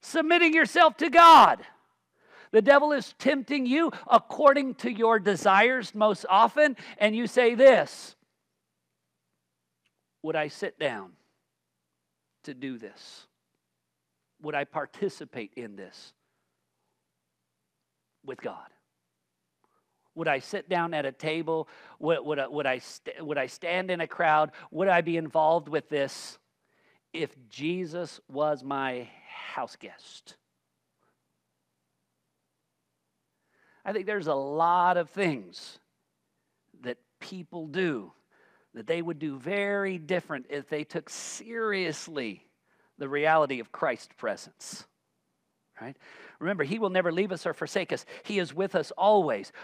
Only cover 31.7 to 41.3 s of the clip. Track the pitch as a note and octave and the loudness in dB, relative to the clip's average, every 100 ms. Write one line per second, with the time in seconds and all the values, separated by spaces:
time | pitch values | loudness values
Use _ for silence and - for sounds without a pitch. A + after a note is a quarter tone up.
31.7 | _ _ _ _ _ _ _ _ _ _ | _ _ _ _ _ _ _ _ _ _
32.7 | _ _ _ _ _ _ _ _ _ _ | _ _ _ _ _ _ _ _ _ _
33.7 | _ G3 G#3 F#3+ G#3 D#3+ C#3 C3+ D3 E3 | _ -8 -8 -6 -6 -2 -2 -2 0 2
34.7 | F3 F3 F3+ D#3+ F#3 F#3+ C3+ F#2 - - | 4 2 0 -4 -4 -2 -4 -10 -20 -20
35.7 | - _ _ _ _ _ _ _ _ _ | -20 _ _ _ _ _ _ _ _ _
36.7 | _ B2 B2 _ _ - F#3+ D#3+ F3 D#3 | _ -14 -14 _ _ -18 -16 -16 -14 -10
37.7 | C#3+ F3+ B2+ F2+ _ _ _ _ _ _ | -4 -2 -4 -10 _ _ _ _ _ _
38.7 | - A2 E3+ E3+ D#3 D#3 C#3 C3 G3+ G3+ | -20 -6 -6 -6 -8 -10 -10 -6 -4 -4
39.7 | G3+ G3 F#3 D3+ F3+ - C#3+ B2+ C#3+ C#3 | -4 -4 -8 -6 -6 -6 -12 -8 -12 -8
40.7 | D3+ D3+ E3+ - - - | -10 -8 -12 -12 -16 -14